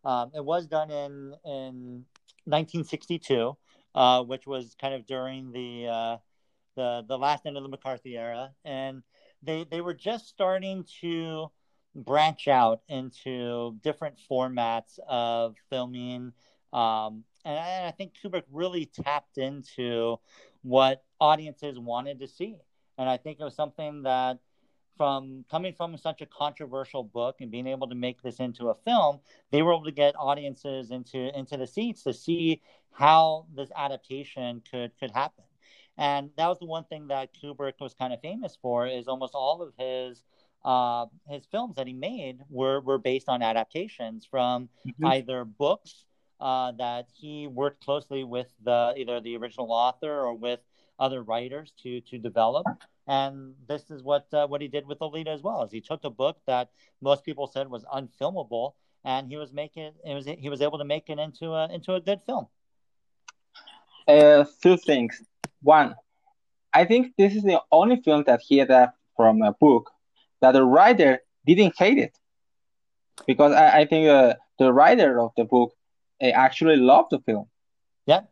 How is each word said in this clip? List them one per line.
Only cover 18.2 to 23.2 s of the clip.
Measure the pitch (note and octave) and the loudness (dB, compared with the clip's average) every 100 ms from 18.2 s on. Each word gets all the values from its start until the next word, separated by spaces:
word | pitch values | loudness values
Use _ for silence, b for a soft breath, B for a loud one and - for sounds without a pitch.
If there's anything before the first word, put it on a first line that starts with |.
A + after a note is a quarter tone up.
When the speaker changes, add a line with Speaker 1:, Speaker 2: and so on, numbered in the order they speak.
Speaker 1:
Kubrick | G3+ F3+ C3 | -10 -10 -10
really | C#3+ F3+ F3+ D3 | -10 -8 -8 -10
tapped | - C#3+ D3 _ - | -10 -8 -8 _ -10
into | C3 C#3+ B2+ - B2 A#2 A#2 A#2 _ _ _ _ | -10 -10 -16 -10 -6 -4 -4 -6 _ _ _ _
what | B2+ C3 C3 C3+ _ _ | 0 2 2 -2 _ _
audiences | D3+ D3+ D#3 C#3+ D3 B2 | 2 2 -4 -14 -14 -14
wanted | A#2+ A#2+ C3+ C3+ | -10 -10 -10 -16
to | C3+ | -18
see, | _ G3+ G3 _ _ _ - | _ -14 -14 _ _ _ -8
and | C3 | -6
I | |
think | B2+ | -6